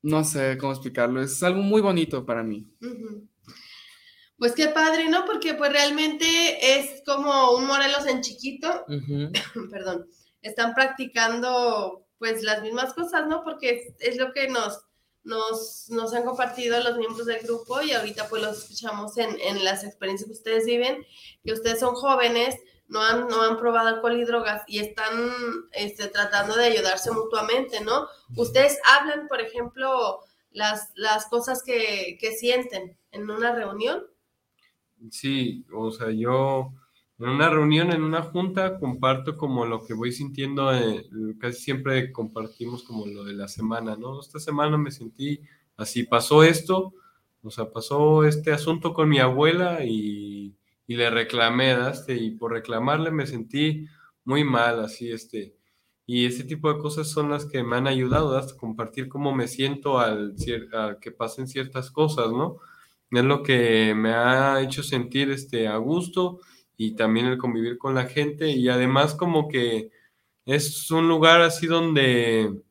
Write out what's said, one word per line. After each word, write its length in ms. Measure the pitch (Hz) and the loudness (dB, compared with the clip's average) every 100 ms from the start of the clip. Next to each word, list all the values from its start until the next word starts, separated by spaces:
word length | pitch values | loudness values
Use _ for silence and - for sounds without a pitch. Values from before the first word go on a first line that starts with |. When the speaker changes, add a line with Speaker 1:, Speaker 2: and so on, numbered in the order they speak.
Speaker 1:
no 220 | 151 156 | 2 0
sé 340 | 156 147 135 131 | 0 0 0 0
cómo 140 | 139 | -4
explicarlo, 500 | 131 131 123 120 131 | -6 -6 0 0 0
es 180 | 135 - | -2 0
algo 180 | 180 185 | 0 2
muy 180 | 202 214 | 4 4
bonito 440 | 202 175 160 135 127 | 4 2 0 -2 -4
para 160 | 117 | -4
mí. 240 | 113 104 107 _ | -4 -8 -12 _
Speaker 2:
Ujú. 480 | 233 226 220 214 - _ - - - - - - - _ _ _ | -14 -12 -14 -16 -20 _ -20 -20 -20 -20 -20 -20 -20 _ _ _
Pues 160 | 240 | -2
qué 140 | 233 302 | 2 0
padre, 420 | 311 320 320 320 | 4 2 2 2
¿no? 160 | 349 370 | 0 0
Porque, 260 | 427 320 | -2 -4
pues, 180 | 302 294 | 0 0
realmente 560 | 285 285 294 311 302 330 330 339 - 262 277 | 4 2 2 -2 0 0 2 2 4 4 4
es 240 | 277 - | 2 -10
como 500 | - 277 285 269 254 | -4 -2 2 4 6
un 120 | 247 269 | 4 2
Morelos 400 | 277 277 285 285 | 2 2 0 0
en 160 | 254 | -2
chiquito. 640 | - - 262 277 320 359 - | -4 -8 -12 -6 -4 -4 -6
Speaker 3:
Ujú. 420 | 147 147 143 151 | -8 -4 -4 -4
Speaker 2:
<coughs> 380 | 175 - 233 226 | -6 -6 -12 -12
Perdón. 360 | 202 190 175 170 _ _ _ | -10 -8 -8 -10 _ _ _
Están 340 | 214 214 233 | -14 -4 -2
practicando, 1300 | 240 262 262 262 233 226 233 247 247 240 214 190 185 _ _ | 2 0 0 -6 0 0 0 0 2 2 0 -4 -8 _ _
pues, 240 | 226 220 | -4 -2
las 200 | 214 214 | -2 -2
mismas 320 | 220 233 262 | -4 -4 -4
cosas, 340 | 330 339 330 302 | -4 -2 -2 -2
¿no? 140 | 320 | -4
Porque 260 | 320 311 254 | -6 -4 -2
es, 240 | 240 - - | -2 -6 -6
es 160 | 240 240 | -4 -2
lo 160 | 262 | -4
que 160 | 277 269 | -2 -2
nos, 320 | 247 208 - _ _ _ _ | -2 -4 -8 _ _ _ _
nos, 680 | 214 226 220 220 220 - - | -8 -4 -4 -6 -8 -14 -8
nos 240 | 226 226 | -6 -2
han 100 | 240 | -2
compartido 580 | 240 254 247 254 240 240 | -4 -2 -4 -2 0 0
los 140 | 240 240 | 0 -2
miembros 300 | 226 226 233 | -4 -4 -4
del 160 | 226 | -4
grupo 400 | 233 233 - 262 | -4 -6 -4 -4
y 80 | 302 | 0
ahorita, 360 | 240 214 208 214 | -2 -2 -8 -6
pues, 120 | 220 | -4
los 200 | 214 214 | -4 -6
escuchamos 560 | - - 226 208 208 233 | -12 -10 -8 -8 -8 -4
en, 100 | 226 - | -4 -2
en 220 | 185 202 | -4 -2
las 220 | 190 190 | -2 -2
experiencias 420 | 202 - 190 196 220 | -8 -8 -6 -6 -8
que 100 | 214 | -12
ustedes 280 | 220 226 | -2 0
viven, 400 | 226 240 247 294 - - - _ | 2 2 0 -2 -10 -20 -20 _
que 80 | - | -6
ustedes 260 | 220 226 226 | -4 -2 0
son 160 | 247 | 0
jóvenes, 640 | 247 277 254 240 233 247 247 - _ _ | 0 2 4 4 2 0 -2 -14 _ _
no 140 | 214 | 0
han, 260 | 220 240 247 | 2 2 0
no 140 | 226 | 2
han 160 | 226 226 | 2 2
probado 300 | 233 233 226 | 2 2 2
alcohol 300 | 226 233 240 | 2 0 0
y 60 | |
drogas 380 | 233 233 214 208 - | 0 0 0 -4 -6
y 120 | 208 | -6
están, 340 | 208 - 220 233 240 247 240 - - | -6 -4 -4 -2 -2 -4 -6 -8 -10
este, 360 | 202 208 208 202 | -8 -8 -6 -6
tratando 480 | 208 202 202 202 226 | -2 0 0 0 4
de 80 | |
ayudarse 460 | 240 226 190 190 233 | 4 4 0 0 -2
mutuamente, 720 | 226 220 226 214 247 254 214 | -4 -2 -2 0 -2 -2 -6
¿no? 240 | 214 262 302 - _ | -2 -2 -2 -14 _
Ustedes 440 | 160 233 254 285 285 - 277 | -4 0 4 4 4 6 6
hablan, 300 | 302 294 294 | 4 -4 -4
por 140 | 254 | -6
ejemplo, 800 | 220 240 240 254 262 254 214 190 - _ _ | -6 -8 -10 -6 -2 0 -2 -4 -14 _ _
las, 380 | 196 214 214 - - | -4 -2 -2 -8 -6
las 300 | 214 214 - | -2 -2 0
cosas 360 | 240 240 254 | -4 -2 -6
que, 540 | 262 240 220 202 175 175 | -2 -2 -2 -4 -8 -6
que 140 | 220 | -8
sienten 640 | 226 240 254 254 196 180 - _ | -2 0 0 -2 -10 -12 -18 _
en 180 | 208 214 | -12 -8
una 240 | 214 233 | -2 -2
reunión. 520 | 240 202 202 233 359 - _ _ _ _ _ _ _ _ _ 113 | -2 -6 -4 -4 -4 -8 _ _ _ _ _ _ _ _ _ -20
Speaker 4:
Sí, 540 | - 139 139 123 101 - | -10 -4 -2 -2 -6 -12
o 180 | 110 110 | -6 -6
sea, 200 | 110 113 | -6 -4
yo 640 | 110 117 131 135 135 131 - _ _ _ _ | -2 0 2 2 0 -4 -12 _ _ _ _
en 100 | 117 | -4
una 200 | 135 160 | 2 4
reunión, 420 | 156 151 151 175 | 6 6 4 4
en 120 | 165 | 2
una 200 | 156 160 | 0 -2
junta, 560 | 165 175 185 190 185 185 | -2 -2 -2 0 -2 -2
comparto 580 | 135 127 131 131 135 156 | -6 0 0 0 -2 -6
como 280 | 147 127 | -4 -2
lo 220 | 117 113 113 | -2 -4 -6
que 80 | |
voy 180 | 110 120 | -6 -4
sintiendo, 600 | 120 139 131 135 139 135 | -6 -8 -6 -6 0 2
eh, 320 | 127 117 107 - 110 110 110 | 2 2 -2 -8 -10 -8 -6
casi 240 | 120 120 | -8 -8
siempre 500 | - 131 135 131 127 | -6 -4 0 0 -2
compartimos 680 | - 110 113 110 - 117 120 | -6 -8 -8 -10 -10 -10 -10
como 240 | - 113 104 | -10 -10 -8
lo 180 | 101 | -10
de 80 | 101 | -12
la 160 | 101 98 | -10 -10
semana, 480 | - 110 117 113 107 | -6 -4 -4 -6 -8
¿no? 240 | 120 135 | -10 -12
Esta 180 | 147 151 | -14 -12
semana 360 | 156 147 151 151 | -6 0 2 2
me 140 | 147 | 0
sentí 500 | 147 113 - 139 147 - _ _ - | -6 -16 -8 -6 -6 -10 _ _ -12
así, 260 | 107 120 | -6 -4
pasó 400 | 117 117 - 147 | 0 0 6 10
esto, 500 | 160 165 - 190 190 - _ _ _ _ | 10 8 2 0 0 -10 _ _ _ _
o 80 | 110 | -16
sea, 200 | 110 110 | -8 -8
pasó 540 | 117 - 143 151 156 | -8 -4 4 8 8
este 280 | 151 151 156 | 6 4 0
asunto 400 | 147 160 165 165 | 0 0 0 -2
con 160 | 165 156 | 2 6
mi 120 | 143 | 8
abuela 640 | 131 127 151 175 180 170 127 | 6 6 4 4 0 0 -2
y, 680 | 110 104 104 104 101 101 101 _ _ - | -2 -2 -6 -10 -12 -14 -18 _ _ -8
y 100 | 120 | 0
le 120 | 120 | 2
reclamé, 640 | 117 113 123 117 123 131 | 2 0 2 2 4 2
¿daste? 420 | 123 127 - - 123 | 2 0 -4 -6 -4
Y 160 | 113 | -4
por 200 | 110 117 | -6 -6
reclamarle 580 | 117 113 113 127 151 165 | -6 -4 -2 0 0 -2
me 160 | 156 131 | -4 -4
sentí 600 | 120 110 139 151 156 151 _ - _ | -8 -6 0 0 0 -8 _ -20 _
muy 200 | - 139 | -2 0
mal, 400 | 151 123 117 117 | 2 4 2 2
así, 260 | 110 - 120 | -4 -8 -10
este, 460 | 113 - 113 98 _ _ _ _ _ | -10 -10 -10 -12 _ _ _ _ _
y 220 | - 123 123 | -4 0 0
ese 180 | 123 | -2
tipo 260 | - 156 156 | -8 -2 0
de 80 | 151 | 0
cosas 300 | 151 151 151 | -2 -4 -4
son 220 | 156 147 | -2 -2
las 160 | 147 147 | -2 -4
que 160 | 135 | -4
me 140 | 117 123 | -2 0
han 100 | 135 | 2
ayudado, 460 | 135 127 143 156 | 2 2 2 2
¿daste? 220 | 131 131 | 0 -2
Compartir 540 | - 113 110 110 - 131 | -10 -10 -6 -8 -8 -8
cómo 260 | 143 143 | -4 -2
me 140 | 135 117 | 0 -2
siento 500 | - 135 139 143 131 | -2 -2 -2 0 2
al 380 | 113 107 104 98 | 2 0 -4 -6
cier-, 380 | 123 117 113 | -6 -6 -6
a 260 | 113 107 101 | -4 -4 -6
que 100 | 113 | -14
pasen 380 | - 113 - 131 | -8 -8 -8 -8
ciertas 420 | 135 131 131 127 | -6 -6 -8 -6
cosas, 420 | - 156 151 113 | 2 2 2 0
¿no? 260 | 120 170 - - - _ _ _ | 0 -2 -6 -20 -20 _ _ _
Es 120 | 120 | 2
lo 180 | 131 143 | 4 4
que 500 | 147 127 117 110 110 107 | 4 4 6 6 6 4
me 160 | 113 | 2
ha 500 | 117 120 131 139 135 | 4 4 4 4 2
hecho 220 | 135 135 | 0 -4
sentir, 480 | 135 131 117 135 139 | -2 -2 0 0 0
este, 340 | 135 135 120 110 | -2 -4 -2 0
a 120 | 107 | 0
gusto 600 | 120 170 175 185 180 175 - _ _ _ | 0 -2 -2 -2 -2 -2 -20 _ _ _
y 160 | 110 | -6
también 340 | 110 110 110 123 | 0 2 4 2
el 120 | 127 | 0
convivir 380 | 123 113 117 120 | -2 -2 -4 -4
con 200 | 135 131 | -2 0
la 80 | |
gente 460 | 123 151 147 147 156 | 0 0 -2 0 -2
y 160 | 135 123 | 2 2
además 480 | 123 127 135 151 151 | 4 4 4 4 2
como 320 | 175 160 147 | 2 2 2
que 420 | 131 120 113 110 _ _ _ _ _ - | 0 0 0 -4 _ _ _ _ _ -2
es 460 | 143 147 - - | -2 0 -6 -2
un 160 | 160 165 | 2 4
lugar 340 | 165 165 170 | 6 8 8
así 240 | 170 160 165 | 8 4 0
donde 960 | 165 165 151 131 123 117 113 107 98 _ | 2 2 4 4 4 4 2 2 -2 _